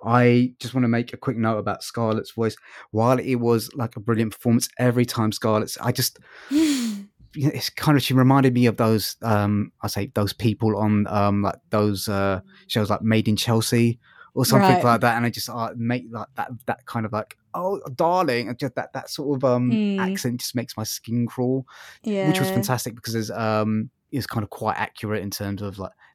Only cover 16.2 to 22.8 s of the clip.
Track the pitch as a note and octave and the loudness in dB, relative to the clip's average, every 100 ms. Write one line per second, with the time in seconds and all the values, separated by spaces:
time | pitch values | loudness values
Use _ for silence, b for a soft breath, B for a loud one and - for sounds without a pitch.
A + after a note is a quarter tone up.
16.2 | - - - A#2 - - - A#2 G#2+ G#2+ | -12 -10 -10 -8 -8 -8 -6 -6 -4 -4
17.2 | - - _ F3 F#3 F#3+ - B2 E3+ F#3 | -6 -12 _ -6 -4 -4 -6 -2 2 2
18.2 | D#3+ A#2+ A2+ A#2 - - - C3 - - | 2 0 -2 -6 -6 -6 -8 -10 -10 -6
19.2 | C#3 C3 C3+ B2 B2 A3 G#3 G3 F#3+ G3 | -4 0 2 2 2 2 0 0 -2 -2
20.2 | B2 B2 - A#2+ A2+ - A2 - - A#2+ | -4 -4 -6 -6 -6 -8 -8 -8 -6 -4
21.2 | A#2 - B2 C3 B2+ B B B A3 G3+ | -2 -2 -2 -2 -6 B B B -4 0
22.2 | F3 F#3 F#3+ F#3+ G3+ B2 | 2 2 2 0 -2 -2